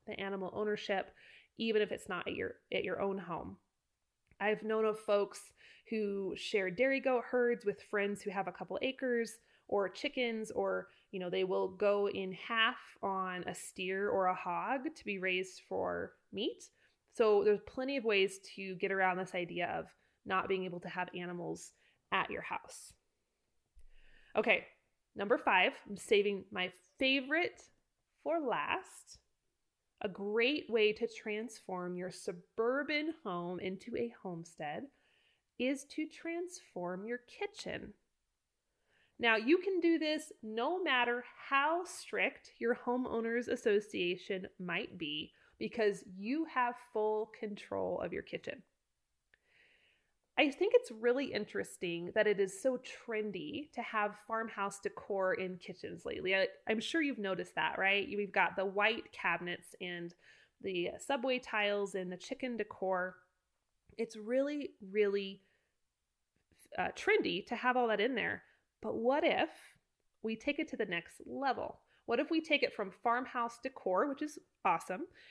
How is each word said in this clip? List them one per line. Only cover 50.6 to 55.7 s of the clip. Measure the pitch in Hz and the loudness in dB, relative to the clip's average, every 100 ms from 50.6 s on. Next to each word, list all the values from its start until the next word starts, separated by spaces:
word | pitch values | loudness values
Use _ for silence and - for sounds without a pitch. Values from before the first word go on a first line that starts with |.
| 381 480 | 4 4
it's | - | 2
really | 220 240 254 277 | 0 2 2 0
interesting | - 208 202 190 - 180 170 175 | -2 -4 -4 -6 -6 -4 -4 0
that | 220 208 | 4 4
it | 196 | 4
is | 196 - | 2 0
so | 262 247 | 0 0
trendy | - - - 220 214 185 151 180 302 | -4 -14 -6 -2 -2 -4 -6 -8 -8
to | - | -8
have | 226 220 208 202 - | -4 0 0 -2 -4
farmhouse | 226 226 208 196 - | -4 -2 -2 -4 -2
decor | 202 - - 196 185 | -6 -6 -4 0 2
in | - 185 185 | 0 -2 -6
kitchens | - | -12